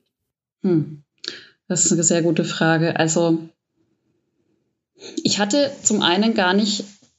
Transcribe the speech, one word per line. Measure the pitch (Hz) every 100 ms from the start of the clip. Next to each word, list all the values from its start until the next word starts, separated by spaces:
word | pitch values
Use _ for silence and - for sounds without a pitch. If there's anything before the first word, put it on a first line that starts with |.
| _ _ _ _ _ _
Hm. | 190 165 147 - _ _ - - - _ -
Das | 180
ist | -
eine | 170
sehr | 165 170
gute | 165 165
Frage. | 160 - 165 160 165 -
Also | 160 175 170 165 160 _ _ _ _ _ _ _ _ _ _ _ _ _ _ _ - -
ich | 226 -
hatte | 208 285 277 -
zum | - 208
einen | 170 185 220
gar | 220 185
nicht | 196 214 - - - _